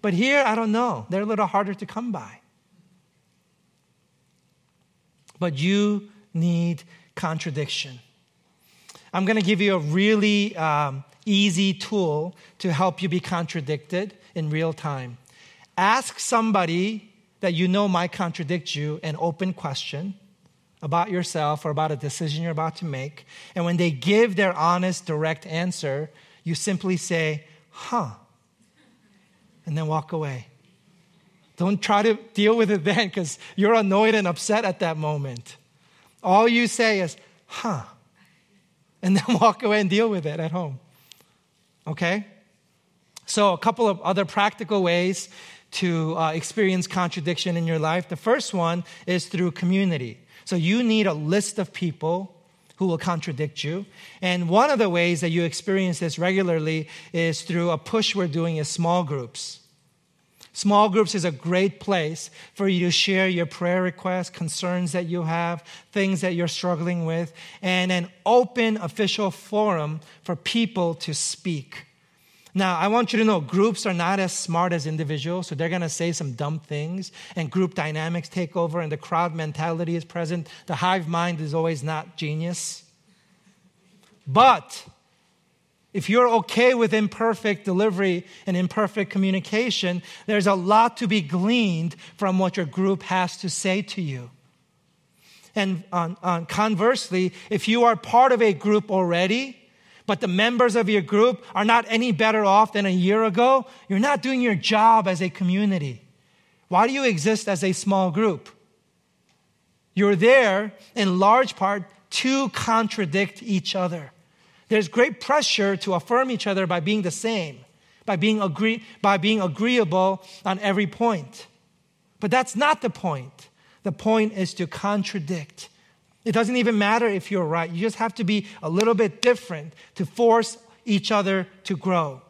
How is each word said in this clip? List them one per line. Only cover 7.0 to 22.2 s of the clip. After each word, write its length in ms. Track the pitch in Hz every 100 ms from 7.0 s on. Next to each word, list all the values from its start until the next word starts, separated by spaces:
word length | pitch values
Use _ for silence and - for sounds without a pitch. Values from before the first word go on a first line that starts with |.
| _ -
contradiction. 840 | 170 160 170 143 143 - 139 123 _ _ _ _ _ _ _ _ - - -
I'm 120 | 180 190
gonna 160 | 220
give 180 | 190 208
you 160 | 202 190
a 40 |
really, 760 | 151 170 202 214 208 208 202 185
um, 480 | 156 147 143 135 - _ -
easy 480 | 202 202 170 196
tool 600 | 196 - 214 175 147 165 - - _
to 120 | 190
help 300 | 151 185 -
you 80 | 180
be 100 | 175
contradicted 960 | - 175 165 170 139 147 - 180 202 - _
in 160 | 170 156
real 240 | 156 165
time. 440 | 156 160 135 123 120 _ _ - _ _ -
Ask 420 | 190 247 269 -
somebody 920 | - 233 226 202 170 170 196 220 - _ _ _
that 120 | 190
you 140 | 170 180
know 200 | 190 208
might 240 | 180 175
contradict 640 | - 175 - 147 175 -
you 260 | 147 151 151
an 120 | 160 151
open 340 | 170 160 190
question 640 | 180 151 135 - 139 190 190 _ _ _ _ _ _
about 280 | 156 170 185
yourself 520 | 180 170 165 147 151
or 60 | 160
about 220 | 147 156
a 40 | 143
decision 460 | 143 -